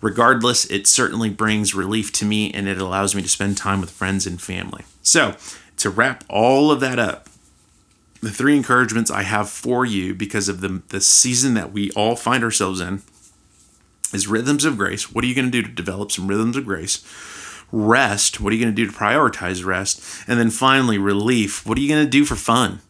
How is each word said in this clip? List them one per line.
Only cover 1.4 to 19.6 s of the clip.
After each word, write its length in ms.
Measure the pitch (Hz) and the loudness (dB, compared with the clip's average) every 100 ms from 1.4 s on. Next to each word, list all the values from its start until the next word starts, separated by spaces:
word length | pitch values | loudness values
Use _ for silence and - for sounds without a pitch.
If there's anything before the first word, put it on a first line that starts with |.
| 107 107 104 | 0 2 0
relief 380 | 98 92 110 104 | -2 -2 -2 -2
to 120 | - | -2
me, 260 | 104 107 107 | 0 0 0
and 140 | - 98 | -2 -4
it 120 | 92 | -2
allows 360 | 95 95 98 | -2 0 0
me 60 | 98 | -2
to 80 | 90 | -2
spend 300 | - 98 98 | -2 -2 -2
time 220 | 101 98 | -2 -2
with 80 | 90 | -2
friends 360 | - 92 98 92 | -4 -2 -2 -4
and 140 | 87 | -8
family. 440 | - 92 92 - - _ | -8 -8 -8 -12 -18 _
So, 340 | - 165 127 95 - - - - | 0 2 2 -2 -14 -18 -20 -4
to 120 | 104 | -4
wrap 340 | 92 123 127 - | 0 0 0 -6
all 400 | 101 117 135 151 | 2 4 6 4
of 100 | 143 | 4
that 180 | 131 247 | 0 0
up, 300 | 107 - - - _ _ _ _ _ _ _ _ | -2 -4 -12 -20 _ _ _ _ _ _ _ _
the 80 | 113 | -10
three 260 | 101 131 147 | -2 2 2
encouragements 540 | 117 123 123 110 110 | 4 2 4 2 0
I 140 | - | -2
have 260 | 98 107 101 | -2 0 -2
for 340 | - 123 123 | -6 -2 0
you 300 | 127 101 92 | 0 0 -4
because 340 | 95 101 110 95 | -4 -4 -2 -4
of 140 | 92 | -4
the, 200 | 95 92 - | -6 -6 -8
the 120 | 98 | -2
season 500 | - - 127 123 131 | 4 4 4 2 2
that 180 | 113 90 | 0 -2
we 180 | 104 101 | -4 -4
all 260 | - 107 117 | 0 0 0
find 260 | - 127 | 0 0
ourselves 380 | 117 104 95 95 | 2 0 -2 -2
in 220 | 90 98 - _ - _ _ _ _ _ _ _ - | -6 -8 -10 _ -20 _ _ _ _ _ _ _ -6
is 140 | 101 92 | -4 -2
rhythms 360 | 110 123 147 | 0 0 0
of 140 | 151 120 | 0 0
grace. 340 | 95 92 - | -4 -4 -6
What 120 | 92 | -4
are 20 | 120 | -2
you 80 | |
gonna 160 | 127 127 | 0 0
do 120 | 120 | -2
to 60 | 104 | -4
develop 420 | - 90 92 104 | -6 -8 -6 -6
some 180 | - 95 | -6 -2
rhythms 280 | 101 113 123 | 0 0 -2
of 80 | |
grace? 400 | 123 92 87 - - - - - - - - | -6 -8 -4 -6 -8 -20 -18 -16 -16 -18 -8
Rest. 680 | 113 104 120 131 101 - - | -2 4 4 4 2 -2 -2
What 120 | - | -2
are 40 | 113 | 0
you 60 | |
gonna 120 | 117 104 | 0 0
do 100 | 110 | -2
to 60 | |
prioritize 720 | 104 104 131 135 - 90 92 | 0 0 4 2 0 -6 -4